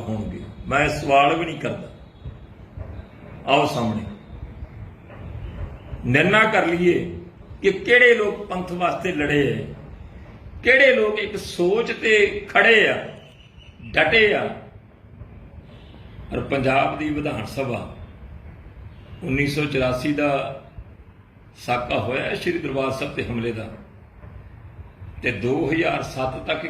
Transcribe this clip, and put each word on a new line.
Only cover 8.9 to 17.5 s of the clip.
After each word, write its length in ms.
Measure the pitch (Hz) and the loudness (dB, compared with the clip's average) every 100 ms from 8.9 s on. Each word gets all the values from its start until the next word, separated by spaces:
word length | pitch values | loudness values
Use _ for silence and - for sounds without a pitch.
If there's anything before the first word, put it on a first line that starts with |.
| 143 180 | 0 -2
ਲੜੇ 320 | 147 147 147 127 | -2 2 2 2
ਹੈ, 200 | 110 - - - - - - - - - - | 0 -6 -12 -16 -16 -16 -18 -18 -18 -16 -2
ਕਿਹੜੇ 320 | 240 262 269 226 | 4 8 8 6
ਲੋਕ 240 | 214 214 | 4 0
ਇੱਕ 180 | 202 202 | -4 -6
ਸੋਚ 540 | - - 175 220 233 | -6 -2 2 2 0
ਤੇ 540 | 233 226 214 202 202 - | 0 4 6 4 0 0
ਖੜੇ 380 | 202 196 220 156 | 4 6 8 6
ਆ, 80 | 120 - - - - - - - - 113 | 2 -4 -14 -20 -20 -20 -20 -20 -20 -2
ਡਟੇ 400 | 143 - 226 214 | 2 4 6 6
ਆ। 100 | 151 110 - - - - - - - - - - - - - - - - - - | 4 -2 -8 -16 -20 -20 -20 -20 -20 -18 -18 -20 -20 -20 -20 -20 -20 -20 -18 -8
ਔਰ 60 | 123 - | -6 -2
ਪੰਜਾਬ 480 | 139 127 135 - 151 | 0 2 2 2 0
ਦੀ 100 | 151 | -4
ਵਿਧਾਨ 360 | 147 147 123 | -2 -4 -4
ਸਭਾ 500 | 104 | -6